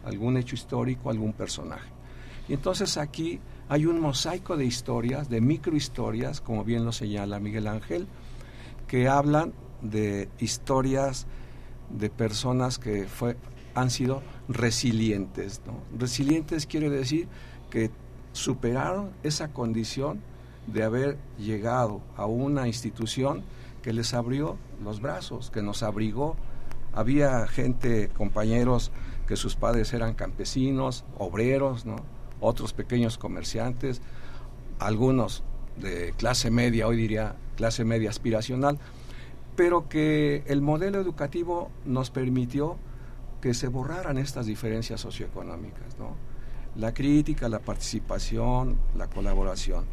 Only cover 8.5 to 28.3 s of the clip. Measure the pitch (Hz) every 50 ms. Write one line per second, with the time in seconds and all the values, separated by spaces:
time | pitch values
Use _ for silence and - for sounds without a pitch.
8.5 | - - - - - - - - - 123 123 131 139 143 143 147 147 151 165 -
9.5 | - - - - - - - 107 104 107 107 101 101 101 95 - - - 117 110
10.5 | - - - - 135 131 131 131 131 131 135 139 131 - - - - - - -
11.5 | - - - - - - - - - 107 104 101 - - 117 110 104 104 - 127
12.5 | 123 127 127 127 127 - - 107 107 101 95 - - - 120 120 120 123 - -
13.5 | - - - - - 131 127 127 123 - 131 120 135 139 - - - - - -
14.5 | - 120 120 117 110 - - 120 110 110 113 113 104 98 95 95 - 95 92 101
15.5 | - - - 110 117 120 - - - 117 127 123 - - 139 139 156 165 156 -
16.5 | 170 160 151 - - 156 151 147 139 135 135 123 147 160 175 - - - - -
17.5 | - - - - - 117 113 110 - - - - - - - - - - - 156
18.5 | 131 - - 117 123 131 139 165 185 196 208 190 - - - 151 151 - 165 151
19.5 | - 131 123 113 110 113 110 - - 135 135 151 202 208 - - - - - -
20.5 | - - - - 107 110 107 110 113 127 135 143 143 143 - - - - 104 107
21.5 | 110 101 104 117 120 127 123 107 104 - - - - - 104 104 113 120 135 139
22.5 | 147 139 127 120 113 120 - 110 - - 113 113 - 131 127 110 107 98 98 -
23.5 | - - - - - - - 120 113 117 110 - 120 120 117 120 131 139 151 165
24.5 | 190 - - - - - 107 101 107 104 110 143 175 185 - - - 113 - -
25.5 | - 110 104 104 104 - 113 107 101 104 110 107 104 131 143 160 165 - - -
26.5 | - - - - - - - - - 110 110 120 139 147 147 139 131 120 110 -
27.5 | - - 127 127 120 - - 127 117 110 104 - - - 107 101